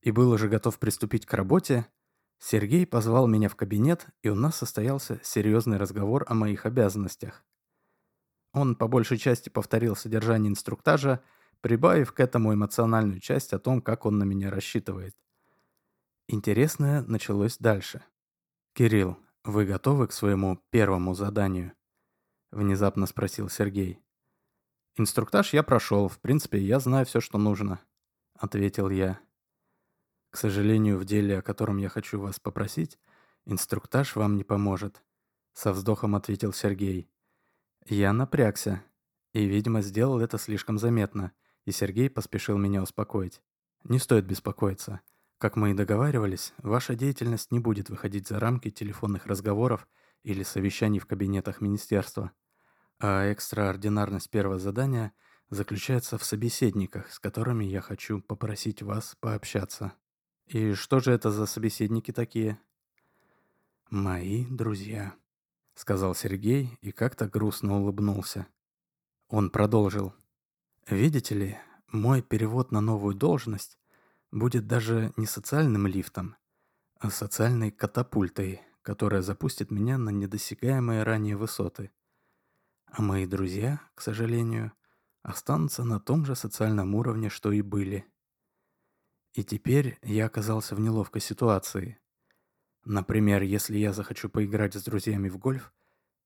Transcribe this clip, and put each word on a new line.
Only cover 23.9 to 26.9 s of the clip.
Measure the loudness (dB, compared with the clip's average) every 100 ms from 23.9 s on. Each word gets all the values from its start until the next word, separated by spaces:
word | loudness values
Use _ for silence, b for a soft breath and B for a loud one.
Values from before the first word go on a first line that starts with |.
| -6 _ _ _ _ _ _ _ _ _ -2
"Инструктаж | 0 0 2 2 4
я | 2
прошёл, | 4 2 4 2 2
в | -2
принципе, | 0 0 2 -2
я | 2 2
знаю | 4